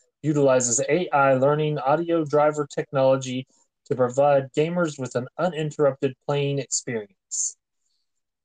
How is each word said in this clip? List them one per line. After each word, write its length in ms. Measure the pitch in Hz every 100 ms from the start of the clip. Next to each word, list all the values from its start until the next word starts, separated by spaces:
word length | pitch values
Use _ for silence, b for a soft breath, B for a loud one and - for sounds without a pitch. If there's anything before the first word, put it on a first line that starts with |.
| b _
utilizes 580 | 147 147 135 127 120 135 135
A 200 | 165 180
I 240 | 143 139
learning 440 | 131 139 147 151 147
audio 460 | 135 156 170 170
driver 420 | 147 147 151 151 143
technology 800 | - 139 139 135 135 127 127 - _ _ _
to 100 | -
provide 560 | 131 123 127 147 139 123
gamers 440 | - 160 175 160 143
with 160 | 127
an 140 | 120 127 -
uninterrupted 800 | 175 151 151 151 139 135 139 - -
playing 320 | 143 143 139
experience. 1000 | 120 - - 117 101 _ - - - - _ _ _ _ _ _ _ _